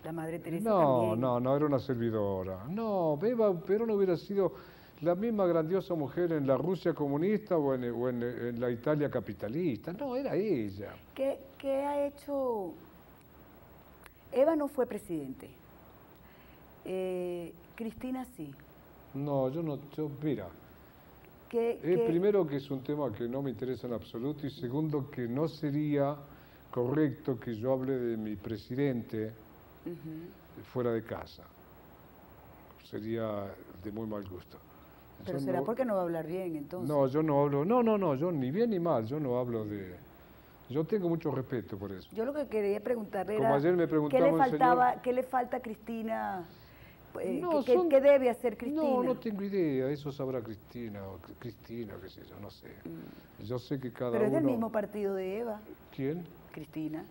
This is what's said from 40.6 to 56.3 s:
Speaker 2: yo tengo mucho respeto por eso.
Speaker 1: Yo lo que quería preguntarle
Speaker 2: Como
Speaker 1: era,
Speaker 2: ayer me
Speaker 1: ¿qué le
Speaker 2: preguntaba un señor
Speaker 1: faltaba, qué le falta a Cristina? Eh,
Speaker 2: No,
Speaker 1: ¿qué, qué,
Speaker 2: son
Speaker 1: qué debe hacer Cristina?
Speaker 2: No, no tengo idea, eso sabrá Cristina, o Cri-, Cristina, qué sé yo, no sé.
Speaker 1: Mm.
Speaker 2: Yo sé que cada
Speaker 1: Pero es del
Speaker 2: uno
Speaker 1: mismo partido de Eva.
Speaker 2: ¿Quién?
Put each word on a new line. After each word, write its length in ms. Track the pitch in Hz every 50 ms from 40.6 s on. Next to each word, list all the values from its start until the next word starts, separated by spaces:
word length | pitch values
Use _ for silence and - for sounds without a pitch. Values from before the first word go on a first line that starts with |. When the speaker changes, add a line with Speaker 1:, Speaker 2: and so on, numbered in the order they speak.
| - -
Speaker 2:
yo 160 | 120 151 165
tengo 240 | - 220 208 180 170
mucho 220 | 170 165 - 151
respeto 460 | 131 131 123 - 135 117 101 - 110 95
por 140 | 101 95
eso. 160 | 98 92 - -
Speaker 1:
Yo 120 | - 208 226
lo 100 | 262 285
que 120 | 302 277 226
quería 320 | 214 214 202 196 202 208
preguntarle 560 | - 254 247 226 208 - - 196 185 180 214
Speaker 2:
Como 120 | 214 135 135
Speaker 1:
era, 80 | 139
Speaker 2:
ayer 160 | 143 143 170
me 40 | 180
Speaker 1:
¿qué 60 | 175
le 60 | 165 147
Speaker 2:
preguntaba 380 | 156 156 151 147 262 254 262
un 60 | 285
señor 160 | - - 269 254
Speaker 1:
faltaba, 520 | - 151 254 247 247 247 247 247 - -
qué 100 | - 254
le 100 | 247 254
falta 360 | 254 - - 254 247 240 - 240
a 20 |
Cristina? 840 | 240 220 214 - - - 233 226 220 226 220 220 214 208 196 185 170 165 - - - - - - - - - - - - - -
Eh, 180 | - 180 247 285
Speaker 2:
No, 200 | 359 349 320 285
Speaker 1:
¿qué, 60 | 240
qué, 80 | 254 247
Speaker 2:
son 140 | 359 359 330
Speaker 1:
qué 120 | 277 269
debe 300 | 269 285 285 269 262 247
hacer 260 | 220 - - 240 208
Cristina? 260 | - 240 262 294 311
Speaker 2:
No, 200 | 311 285 262 247 247
no 100 | 262 247
tengo 280 | 254 - 226 208 190 196
idea, 440 | 202 202 196 175 151 135 131 127 131
eso 200 | 147 139 147 147
sabrá 300 | 131 - 135 131 127 127
Cristina, 640 | 107 113 107 101 - - - 123 117 110 101 101 98
o 120 | 98 95 92
Cri-, 160 | - - - -
Cristina, 560 | - 120 107 - - - 113 120 117 101 95 92
qué 60 | 95 92
sé 120 | - - - -
yo, 120 | - 101
no 100 | 98 95
sé. 180 | - - - - - - -
Speaker 1:
Mm. 600 | 82 82 80 - - - - - - - - 104
Speaker 2:
Yo 140 | 104 123 123
sé 180 | - - 151 131
que 140 | 127 120
cada 200 | 113 - 127 123
Speaker 1:
Pero 120 | 117 214 220
es 80 | -
del 100 | 135 330
Speaker 2:
uno 80 | 302 269
Speaker 1:
mismo 200 | 254 226 226 220
partido 420 | 226 214 202 196 - 208 202 196 196
de 240 | 190 190 185 190 220
Eva. 220 | 240 233 208 214 208 - - - - - -
Speaker 2:
¿Quién? 300 | - 135 135 160 180 170 -